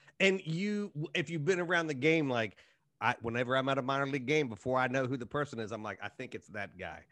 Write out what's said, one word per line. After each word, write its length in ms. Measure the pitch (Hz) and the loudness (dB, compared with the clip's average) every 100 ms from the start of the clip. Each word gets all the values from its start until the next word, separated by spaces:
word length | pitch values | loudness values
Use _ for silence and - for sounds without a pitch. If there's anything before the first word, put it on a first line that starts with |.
| - - | -20 2
And 220 | 196 190 156 | 4 4 -2
you, 460 | 165 208 208 202 147 165 180 | -2 -2 -2 -4 -6 -4 -4
if 140 | 165 | -2
you've 160 | 170 143 | 0 2
been 140 | 180 | 2
around 280 | 170 175 160 | 2 0 0
the 60 | |
game, 360 | 131 151 160 139 | 2 4 4 4
like, 280 | 120 107 - - _ _ _ | 2 0 -6 -20 _ _ _
I, 140 | 113 123 | 0 0
whenever 360 | 117 120 123 131 | -2 -2 2 2
I'm 100 | 135 | 2
at 100 | 135 | 0
a 40 | |
minor 260 | 127 135 139 | 0 0 0
league 200 | 139 123 | -2 2
game, 200 | 151 131 | 2 2
before 320 | 107 127 127 | -4 0 2
I 80 | 127 | 2
know 180 | 131 123 | 2 0
who 100 | 135 | -2
the 80 | 117 | -4
person 340 | 147 143 113 | -4 -4 -4
is, 140 | 107 | -6
I'm 100 | 107 | -6
like, 160 | 107 98 | -6 -8
"I 60 | 101 | -10
think 280 | - 127 104 | -10 -10 -12
it's 120 | - | -10
that 280 | 104 98 92 | -8 -8 -8
guy." 260 | 87 78 - | -10 -10 -16